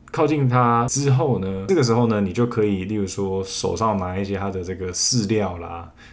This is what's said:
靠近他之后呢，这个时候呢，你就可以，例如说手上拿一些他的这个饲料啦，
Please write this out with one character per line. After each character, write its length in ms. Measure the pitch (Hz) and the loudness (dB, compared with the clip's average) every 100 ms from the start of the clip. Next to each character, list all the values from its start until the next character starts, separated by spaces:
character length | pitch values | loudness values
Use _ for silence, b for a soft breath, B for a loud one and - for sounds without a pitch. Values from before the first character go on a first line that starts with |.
| - | -8
靠 140 | - 151 | 0 0
近 220 | 151 127 | 2 2
他 380 | 127 120 120 123 | 4 4 2 2
之 220 | 143 139 | 0 2
后 300 | 131 151 101 | 2 2 0
呢， 240 | 95 95 101 | -2 -4 0
这 80 | |
个 80 | 180 | 2
时 100 | 120 | 4
候 140 | 113 117 | 4 2
呢， 140 | 104 | 2
你 120 | 98 | 0
就 140 | 92 120 | 0 0
可 180 | 110 | 2
以， 200 | 104 95 | 2 0
例 100 | 92 | -2
如 100 | 107 | -2
说 380 | 95 - 98 95 | -2 -2 -2 -2
手 340 | 95 - 95 87 | -4 -4 -4 0
上 200 | 110 101 | 0 0
拿 200 | 90 92 | -2 -4
一 80 | |
些 120 | 98 95 | -4 -4
他 120 | 98 | -4
的 140 | 92 | -4
这 140 | 87 92 | -6 -6
个 160 | 92 | -6
饲 340 | - - 127 101 | -2 0 0 2
料 300 | 107 95 85 | 0 0 -4
啦， 340 | 85 85 85 - B | -10 -12 -14 -20 B